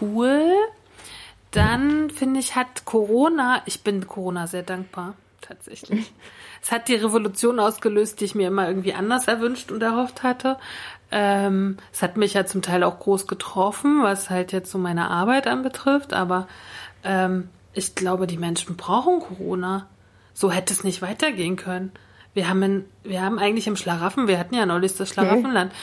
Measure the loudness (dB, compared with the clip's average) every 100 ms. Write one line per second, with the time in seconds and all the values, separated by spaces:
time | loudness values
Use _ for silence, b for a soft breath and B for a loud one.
0 | -4 0 2 4 4 4 2 -4 _ B
1 | B B B -20 _ 2 4 4 2 2
2 | 0 0 0 0 0 -2 -2 -6 -2 0
3 | 4 4 6 4 2 2 0 -4 -2 -2
4 | -4 -6 -4 -4 -4 -6 -6 -8 -8 -10
5 | -10 -12 _ _ -20 -20 -18 -18 -4 -4
6 | -4 -12 B B B B -2 -2 0 0
7 | 2 2 0 0 2 4 2 2 2 2
8 | 2 -2 -4 0 0 2 0 0 -2 -2
9 | 0 0 2 0 0 -4 -6 -4 -2 0
10 | -2 -2 -2 0 -2 -2 B B B B
11 | _ 0 2 2 2 2 0 -2 B -4
12 | -2 2 2 2 0 -2 0 2 2 2
13 | 0 0 0 -8 -6 0 0 2 2 4
14 | 4 0 -2 -2 -2 -4 -4 -4 -2 -2
15 | 0 0 2 2 2 -2 -4 -2 2 2
16 | 2 -2 0 -2 -2 B B B B -10
17 | -2 0 2 0 -4 -14 _ -8 -6 -4
18 | -2 0 -2 -2 -2 -4 -4 -8 0 2
19 | 4 2 -2 -8 -6 -4 -2 -4 -6 b
20 | b b b -2 0 0 0 -2 -2 -4
21 | -6 -2 -2 0 -2 -4 -4 -6 -8 b
22 | b b b -4 0 2 2 0 -4 -14
23 | -8 -4 -2 0 0 0 -2 -2 -2 -2
24 | -2 0 2 2 0 0 2 2 0 0
25 | -4 2 4 4 4 0 0 B